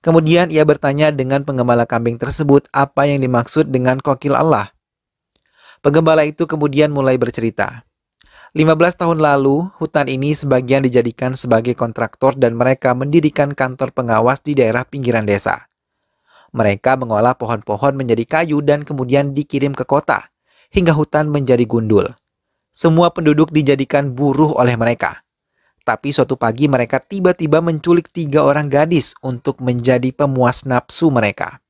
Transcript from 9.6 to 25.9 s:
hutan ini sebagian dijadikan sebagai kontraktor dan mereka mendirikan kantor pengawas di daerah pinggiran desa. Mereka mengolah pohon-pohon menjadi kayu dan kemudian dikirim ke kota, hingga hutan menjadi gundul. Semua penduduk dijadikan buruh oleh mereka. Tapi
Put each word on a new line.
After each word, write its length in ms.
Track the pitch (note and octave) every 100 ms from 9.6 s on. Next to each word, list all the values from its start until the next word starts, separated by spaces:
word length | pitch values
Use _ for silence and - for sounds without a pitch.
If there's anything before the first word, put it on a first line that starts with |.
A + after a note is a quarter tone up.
| F3+ -
hutan 320 | D#3+ D3+ C#3
ini 240 | C3+ C#3
sebagian 480 | D3+ C#3+ B2+ B2+ C3+
dijadikan 540 | C3+ A#2+ A#2+ A2+ B2+ -
sebagai 400 | B2+ A2+ A#2+ A#2+
kontraktor 560 | A#2+ A2+ A#2 - C3
dan 240 | C3+ B2+ A#2
mereka 380 | B2 C3 C3 B2
mendirikan 560 | C3+ D#3+ D#3 - C#3+
kantor 400 | C#3 C3 B2+ C3
pengawas 480 | - A#2+ A2 A#2 C3+
di 160 | D#3 C#3
daerah 240 | A#2 A2+
pinggiran 400 | B2+ C#3+ B2 A2+
desa. 480 | G#2+ G2+ G2 F#2 _ _ _ _ _ _ _ _ _
Mereka 480 | - G#2+ G2+ B2+ C3
mengolah 400 | B2 G#2+ A#2 B2+
pohon-pohon 560 | A2+ A2+ G#2+ G#2 C#3
menjadi 320 | C3+ B2+ A2+ A#2
kayu 320 | D#3 E3 D3
dan 240 | D3 D3
kemudian 480 | D3 C#3+ B2+ C#3 C#3+
dikirim 400 | C#3 D3 C#3 C#3+
ke 160 | C3+ B2+
kota, 480 | C#3 - G2 - _ _ _ _
hingga 160 | - F3
hutan 400 | D#3 D3+ D3+ D3+
menjadi 320 | D3 C3 A#2+
gundul. 480 | A#2+ A#2 A2 G#2 F2+ - _ _ _ _ _
Semua 400 | - E3+ D#3+ F3
penduduk 400 | - D#3 D3 D#3
dijadikan 640 | D3+ C#3 C3+ C3+ C#3+ C#3+ B2
buruh 400 | C#3+ C3+ D#3 -
oleh 220 | B2 A#2
mereka. 400 | A2+ A#2 F2+ D#2 _ _ _ _ _ _
Tapi 320 | -